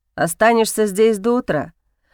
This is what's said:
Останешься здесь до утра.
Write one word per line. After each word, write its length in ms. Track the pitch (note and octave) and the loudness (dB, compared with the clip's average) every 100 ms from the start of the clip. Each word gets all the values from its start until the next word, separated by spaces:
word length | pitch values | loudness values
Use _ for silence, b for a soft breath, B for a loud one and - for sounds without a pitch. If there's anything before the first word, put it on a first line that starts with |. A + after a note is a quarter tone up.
| _ | _
Останешься 720 | - E3 - A3 A3+ A3 - G#3+ | -6 -4 0 2 2 0 0 -2
здесь 320 | F#3+ A3 G#3+ | 2 2 2
до 140 | G#3 | -2
утра. 400 | A#3+ - D#3 D#3+ _ _ _ _ | -2 -2 -6 -6 _ _ _ _